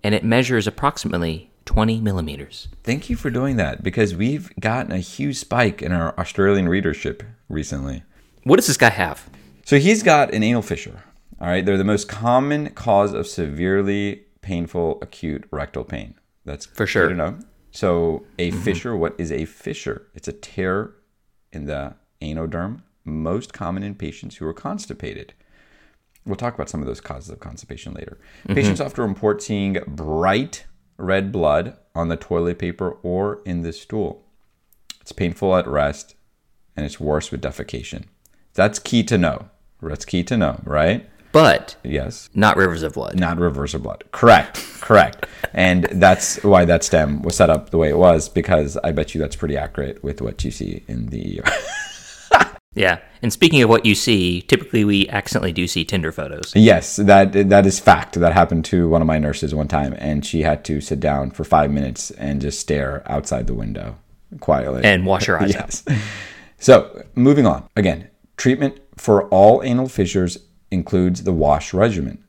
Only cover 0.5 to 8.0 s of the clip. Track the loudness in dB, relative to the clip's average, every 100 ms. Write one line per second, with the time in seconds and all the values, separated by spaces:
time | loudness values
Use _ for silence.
0.5 | 0 -2 -4 -6 -4 -6 -4 -4 -8 -12
1.5 | _ -4 0 0 0 -2 -4 -6 -10 -16
2.5 | -18 -18 -14 -8 -8 -6 -8 -4 -4 -4
3.5 | -2 -4 -4 -6 -2 -2 0 -4 -4 -10
4.5 | -8 -4 -4 -6 -8 -8 -8 -6 -6 -6
5.5 | -2 -2 -2 -4 -4 -4 -6 -8 0 2
6.5 | 2 0 0 -2 -4 -8 -8 -12 -14 _
7.5 | -8 -8 -8 -8 -12